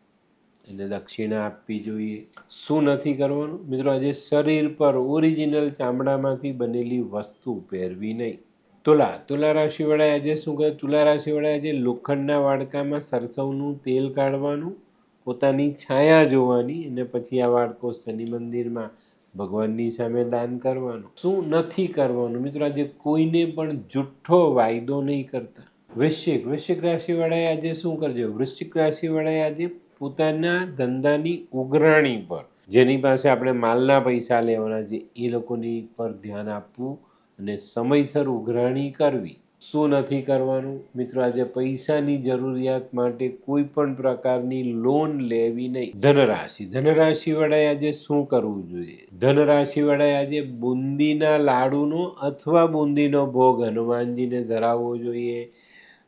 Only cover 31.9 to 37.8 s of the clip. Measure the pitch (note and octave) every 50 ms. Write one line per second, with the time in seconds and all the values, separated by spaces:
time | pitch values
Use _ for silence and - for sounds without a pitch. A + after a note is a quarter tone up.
31.9 | D#3 D#3 D3 C3+ A#2+ G#2+ F#2 E2+ F2 D#2 - - _ _ _ - F#2+ B2 B2+ B2
32.9 | C#3 C3+ C3 C#3 C3 B2+ - D3 C3 A#2 B2 C3 B2+ A#2+ A#2 A2+ A2+ B2 C3 C3+
33.9 | C#3 C3+ B2 B2+ B2 A#2+ A#2 - B2 A#2 A#2 A#2 A2+ A2 A2 A2 A2 A2 G#2+ G2
34.9 | G#2+ - - - _ - A#2+ B2 A#2 A#2+ A#2 A#2 B2 A#2 A2+ A#2 A#2 A2+ A2 -
35.9 | _ - A#2 A2+ A2 G2 G2 G#2+ G#2 G2+ G#2 G#2+ G#2 G#2 - - _ - B2 C3+
36.9 | - - _ _ _ _ _ _ _ - G2 G2+ G#2 G2 - - - A#2+